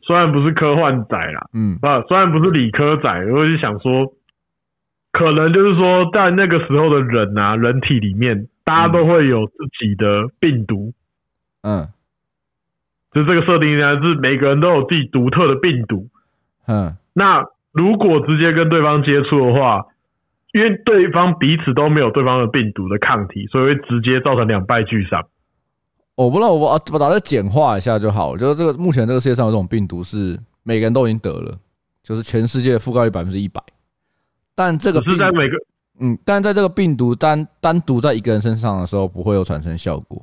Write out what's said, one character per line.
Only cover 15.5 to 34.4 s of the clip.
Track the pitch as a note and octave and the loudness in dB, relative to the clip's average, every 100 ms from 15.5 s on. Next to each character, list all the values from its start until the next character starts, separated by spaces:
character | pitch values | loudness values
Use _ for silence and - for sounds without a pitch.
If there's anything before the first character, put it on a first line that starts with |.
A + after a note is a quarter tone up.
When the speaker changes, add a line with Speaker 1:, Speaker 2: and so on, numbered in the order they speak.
| C3+ | 2
Speaker 1:
病 | F3+ C3 A2 | 0 -2 -4
毒。 | G2+ A2 _ _ _ _ _ - | -6 -8 _ _ _ _ _ -4
Speaker 2:
嗯。 | G#2+ F2+ E2+ _ | -2 -2 -8 _
Speaker 1:
那 | - G3 E3 C3+ _ _ | 0 2 2 0 _ _
如 | D#3 F3+ G#3+ | 0 2 2
果 | G#3 D#3 B2+ | 4 2 2
直 | D3+ | 2
接 | E3 | 2
跟 | D#3+ D#3+ | 2 2
对 | E3 | 2
方 | D3+ D3 | 2 2
接 | C#3 C#3+ | 2 0
触 | C#3 D3 | 2 2
的 | B2+ | 2
话， | B2+ C3 G2+ - _ _ _ _ _ _ | 2 2 0 -4 _ _ _ _ _ _
因 | G#3 | 0
为 | A3+ G3 | 2 0
对 | - G#3 F3+ | 2 4 4
方 | E3+ F3+ D#3+ | 2 0 2
彼 | D3 D#3+ | 0 0
此 | D#3 | 0
都 | B2+ D3+ | 0 2
没 | D3+ | 2
有 | B2 | 2
对 | B2 C3 | 0 0
方 | B2+ | 0
的 | A#2 | 0
病 | C3 A2+ | 0 -2
毒 | - F#2 | -4 -6
的 | G2+ | -4
抗 | - B2 G2 | -2 -2 -4
体， | - G2+ | -8 -4
所 | C3+ | 0
以 | C3 | 0
会 | C#3+ - | 0 -2
直 | A#2+ | -2
接 | A#2 B2+ | 0 0
造 | C3+ B2+ | 0 0
成 | A2 | 0
两 | G#2 F#2+ | 0 0
败 | A#2 | -2
俱 | G#2 A2+ F#2 | 0 -2 -2
伤。 | F2 - _ _ _ _ _ _ _ _ - | -4 -6 _ _ _ _ _ _ _ _ -2
Speaker 2:
我 | B2 | 0
不 | D#3 | 2
知 | |
道， | A3+ | 2
我 | E3 D3 D#3 | 2 2 0
把， | - D3 | -2 -2
把 | C#3+ | 2
它 | G3+ | 0
简 | - C3 G2 | 0 -2 0
化 | A#2+ C#3+ G#2 | 0 0 0
一 | |
下 | A#2+ A2 | -2 -2
就 | G#2+ | 0
好。 | G#2 D#2 C#2+ | -2 -4 -2
就 | B2+ | -2
是 | D3 | 0
这 | E3 | -2
个， | |
目 | C3+ F3+ | 0 -2
前 | C3+ A2+ | 0 0
这 | |
个 | B2+ | 0
世 | B2+ | 0
界 | B2 | 0
上 | A2+ | 0
有 | |
这 | G#2+ | 0
种 | F2+ | -2
病 | A2+ F#2+ | -2 -4
毒 | F2 | -6
是 | F2+ G#2 F#2+ E2+ - _ | -10 -6 -6 -6 -12 _
每 | A2+ A2+ | -6 -2
个 | A2+ | 0
人 | |
都 | B2 A#2+ | 0 0
已 | |
经 | A2 | -2
得 | F#2+ | -6
了， | E2 E2 F#2 _ _ _ _ | -8 -12 -14 _ _ _ _
就 | _ A2 | _ -10
是 | |
全 | A2+ A2+ A2+ | -4 -2 -2
世 | B2+ | -2
界 | B2 A#2+ | 0 0
覆 | B2+ | -2
盖 | A#2+ A#2 | -2 -2
率 | |
百 | F#2 | -2
分 | F2 | -6
之 | F#2+ | -6
一 | G2+ | -8
百。 | - - _ _ _ _ _ _ _ | -10 -18 _ _ _ _ _ _ _